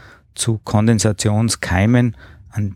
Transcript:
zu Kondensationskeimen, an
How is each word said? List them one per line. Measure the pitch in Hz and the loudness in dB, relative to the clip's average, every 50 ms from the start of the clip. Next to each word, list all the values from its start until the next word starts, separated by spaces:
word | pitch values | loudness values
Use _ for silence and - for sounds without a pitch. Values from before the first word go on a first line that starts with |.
| - - - _ _ _ _ | -20 -20 -20 _ _ _ _
zu | - - 117 110 104 | -6 -4 -4 -4 -6
Kondensationskeimen, | - - - 107 107 113 117 104 - 110 101 - - 107 104 107 117 113 - - - - 123 95 101 113 123 123 123 117 - - - - - - - - | -4 -2 0 2 2 2 2 2 2 0 -2 -2 -2 -2 0 0 0 -2 -4 -6 -6 -2 0 2 2 4 4 2 2 0 -2 -8 -14 -20 -20 -20 -20 -12
an | - 104 104 98 95 | -8 -6 -6 -6 -8